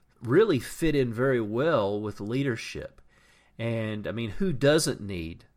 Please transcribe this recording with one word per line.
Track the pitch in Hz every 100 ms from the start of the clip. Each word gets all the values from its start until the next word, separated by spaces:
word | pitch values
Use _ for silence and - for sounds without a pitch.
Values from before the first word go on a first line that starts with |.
| _ _
really | 113 147 220 139
fit | - - 160 147
in | 123
very | 110 135 127
well | 104 113 156 143 101 104
with | 104 -
leadership. | 104 127 139 113 - - - - - _ _ _ _ -
And, | 117 113 110 107 98
I |
mean, | 104 113
who | - 196
doesn't | 127 139 160 143 -
need | 101 92 82 85 -